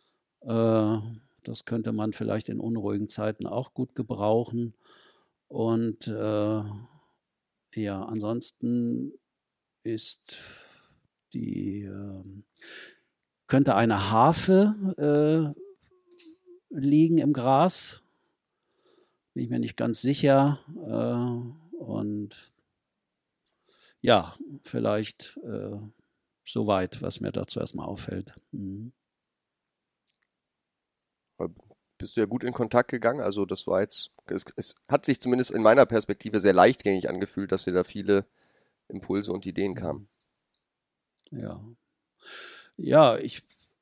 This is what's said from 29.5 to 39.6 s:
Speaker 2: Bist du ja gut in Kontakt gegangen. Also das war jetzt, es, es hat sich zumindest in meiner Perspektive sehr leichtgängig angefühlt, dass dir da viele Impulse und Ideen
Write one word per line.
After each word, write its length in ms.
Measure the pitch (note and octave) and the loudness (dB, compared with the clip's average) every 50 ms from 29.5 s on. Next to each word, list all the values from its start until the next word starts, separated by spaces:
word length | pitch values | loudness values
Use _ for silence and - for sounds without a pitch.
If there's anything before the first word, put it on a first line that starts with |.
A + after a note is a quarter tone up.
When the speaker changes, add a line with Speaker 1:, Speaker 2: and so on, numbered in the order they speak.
| _ _ _ _ _ _ _ _ _ _ _ _ _ _ _ _ _ _ _ _ _ _ _ _ _ _ _ _ _ _ _ _ _ _ _ _ _ - F2 E2+ E2+ - - _ _ _ _ _ _ | _ _ _ _ _ _ _ _ _ _ _ _ _ _ _ _ _ _ _ _ _ _ _ _ _ _ _ _ _ _ _ _ _ _ _ _ _ -8 -8 -8 -8 -12 -20 _ _ _ _ _ _
Speaker 2:
Bist 180 | - - - - | -16 -14 -6 -2
du 60 | A#2 | -2
ja 60 | G#2+ | -2
gut 160 | G2 A#2 B2 A2 | 0 -2 -4 -6
in 100 | B2 A#2+ | -4 -4
Kontakt 360 | - A#2 A2 - A#2+ - - | -4 -2 2 2 2 2 2
gegangen. 320 | C#3 A#2 A2+ A#2 B2+ D3 | -2 -2 0 0 0 0
Also 240 | G#2+ G2 G2 G#2 G2 | -4 -4 -2 -2 -2
das 200 | F#2 F#2+ - - | -2 -4 -6 -2
war 160 | - F2+ F#2 | 0 2 2
jetzt, 300 | G#2 - - - - - _ _ _ | 2 0 -4 -10 -12 -12 _ _ _
es, 180 | - F#2 F#2+ - - - | -8 -8 -8 -8 -10 -12
es 200 | - - - - _ _ | -12 -12 -12 -12 _ _
hat 180 | - C3+ - - | -2 -2 0 0
sich 140 | - B2+ - | 0 -2 -2
zumindest 300 | - B2+ B2 B2+ B2 - | 0 0 0 0 0 0
in 140 | - A2+ A2 | 0 4 6
meiner 240 | G#2+ A#2+ C#3 B2 | 8 8 8 8
Perspektive 520 | - A#2 A2 - - G2+ - - A2+ G#2 G#2 | 6 4 0 0 -2 -6 -6 -4 -2 0 4
sehr 140 | F2+ G2+ F#2 | 4 6 8
leichtgängig 560 | F2+ F2+ A#2 C3 - - G2+ F#2+ F#2 - - | 8 8 8 6 4 0 0 0 0 0 -2
angefühlt, 420 | - F#2 G2 - - G2 G2 - | -4 -4 -6 -6 -6 -6 -4 -2
dass 120 | F#2+ F#2 - | -2 -2 -2
dir 100 | - F2+ | 0 0
da 100 | F2+ F2+ | 0 0
viele 420 | - - G#2 F#2+ G2 G2+ G2 G2 _ _ _ _ _ _ _ _ _ _ _ _ - | -2 -4 -4 0 2 2 2 2 _ _ _ _ _ _ _ _ _ _ _ _ -14
Impulse 420 | - G2 - - F#2+ G2+ G#2 G#2 | -14 -10 -6 -2 -2 -2 -2 -4
und 140 | F#2 G2+ - | -6 -6 -6
Ideen 280 | F#2+ D#2+ - | -6 -4 -2